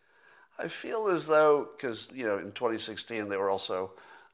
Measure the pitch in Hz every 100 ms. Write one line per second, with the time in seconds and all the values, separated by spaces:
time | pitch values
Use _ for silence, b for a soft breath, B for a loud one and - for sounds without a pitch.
0 | b b b b b - 165 - - 226
1 | 208 165 156 156 151 147 143 - 131 110
2 | - 131 113 98 95 101 120 110 113 101
3 | - 113 104 98 98 98 - 92 95 -
4 | B B B